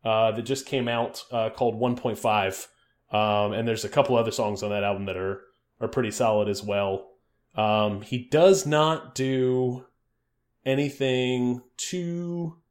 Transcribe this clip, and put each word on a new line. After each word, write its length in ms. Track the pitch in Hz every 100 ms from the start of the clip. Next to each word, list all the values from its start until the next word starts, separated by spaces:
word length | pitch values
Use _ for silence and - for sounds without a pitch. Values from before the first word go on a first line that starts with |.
uh, 280 | 117 110 113
that 100 | 110
just 240 | 113 135 -
came 220 | 139 117
out, 340 | 117 117 - -
uh, 180 | 120 113
called 240 | - 120 110
One 200 | 123 123
point 220 | 123 104
five. 480 | 117 107 95 95 - _ _ _ _
Um, 400 | 107 107 104 104
and 140 | 104 117
there's 180 | 110
a 40 | 101
couple 280 | 143 135 120
other 140 | 110
songs 320 | - 107 104
on 80 | 107
that 140 | 101
album 220 | 101 98 98
that 100 | 92
are, 240 | 95 98 - _ _ _
are 80 | 113
pretty 220 | - 113
solid 360 | - 117 107 104
as 140 | 98
well. 460 | 104 101 98 95 - _ _ _ _ -
Um, 460 | 107 107 107 101
he 160 | 104 123 123
does 360 | 151 185 190 151
not 480 | 151 156 160 - -
do 680 | 131 131 127 127 127 127 - _ _ _ _ _ _ _
anything 1000 | 131 135 143 139 135 127 127 127 123 123 _ -
too 800 | - 180 170 170 175 175 165 165 _